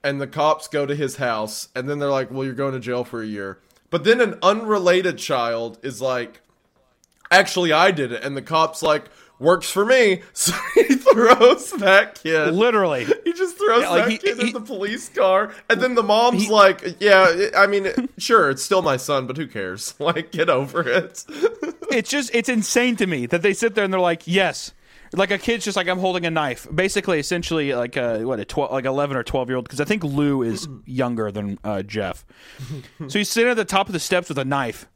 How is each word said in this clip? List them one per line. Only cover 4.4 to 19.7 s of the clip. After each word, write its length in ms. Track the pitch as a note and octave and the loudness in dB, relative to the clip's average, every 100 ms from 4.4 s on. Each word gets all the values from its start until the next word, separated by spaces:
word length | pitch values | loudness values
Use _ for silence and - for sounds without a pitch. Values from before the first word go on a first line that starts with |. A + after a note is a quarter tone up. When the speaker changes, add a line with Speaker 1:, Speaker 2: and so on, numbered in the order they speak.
Speaker 1:
unrelated 800 | F3+ G#3+ A3+ G#3 F3 F#3 F#3 B2 | 0 0 0 0 4 2 0 -6
child 580 | - C3+ A#2 A#2 A#2 A2 | -4 -2 -2 -4 -6 -10
is 180 | C3 A#2+ | -12 -6
like, 400 | C3 B2+ A#2+ - _ _ _ _ _ _ _ _ - | -4 -4 -8 -14 _ _ _ _ _ _ _ _ 2
"Actually, 400 | F3+ G3 F#3 F3 | 4 4 0 2
I 200 | D3+ F#3+ | 4 4
did 200 | E3+ B2+ | 2 -4
it." 120 | A#2 | -6
And 120 | C#3 C#3 | -8 -10
the 60 | |
cop's 400 | - D#3+ D#3+ - | -2 0 0 0
like, 220 | D#3+ D3+ - _ _ _ | 0 0 -2 _ _ _
"Works 300 | C#3+ F3+ - | 2 2 0
for 160 | F#3+ G#3 | -2 2
me." 360 | C4 A3 F3+ - | 4 4 2 -6
<laughs> 60 | |
So 200 | - - E3+ - - | -4 -4 -4 0 2
he 200 | - C4+ | 4 4
throws 760 | C5 A#3 A3+ A#3+ A#3+ - - | 4 6 6 8 8 6 -2
that 440 | F4 G3 G3 G#3 - | -2 6 6 4 -6
kid. 320 | D#3+ D#3+ D3+ | -2 0 2
Speaker 2:
Literally. 520 | E3+ A#3 A3 F#3 C#3 A#2 - | 2 2 2 2 0 -2 -2
Speaker 1:
He 80 | E4+ | -2
just 260 | E4+ F#4 F4 | -2 -4 0
throws 260 | G#4 A#3 | 2 2
Speaker 2:
Yeah, 60 | F3+ | 2
like, 140 | F3 A3+ | 2 2
Speaker 1:
that 60 | |
Speaker 2:
he, 60 | A3 | 0
Speaker 1:
kid 200 | G4 A#3 | -2 -2
Speaker 2:
he, 100 | A#3+ | -4
Speaker 1:
in 60 | |
the 60 | A#3 | -4
police 480 | A3 G#3+ G3+ A#3 - | -10 -6 -6 -6 -8
car. 460 | - F#3+ F#3+ G#3+ - _ | 0 2 4 0 -8 _
And 100 | A3+ | 0
then 140 | B3+ A#3+ | 2 0
the 80 | |
mom's 400 | G#3 G#3+ A#3+ A#3 G#3 | 2 4 4 2 2
Speaker 2:
he 60 | |
Speaker 1:
like, 460 | G#3+ G3 - F3 E3 | 6 6 6 -6 0
"Yeah, 480 | G3+ F#3+ F#3 E3+ G3+ - | 6 8 6 4 0 4
I 80 | G3+ | 4
mean, 200 | G3+ F#3+ - B3+ - | 4 -2 -4 -6 -8
sure, 320 | - A3+ D3+ | 2 4 4
it's 100 | C3+ | 0
still 200 | - F#3+ | 0 0
my 160 | E3 C3 | 2 -2
son, 280 | - C#3 B2+ | -2 -2 -2
but 120 | C3+ | -8
who 100 | D3+ | -8
cares? 460 | G#2+ F#2 | -8 -8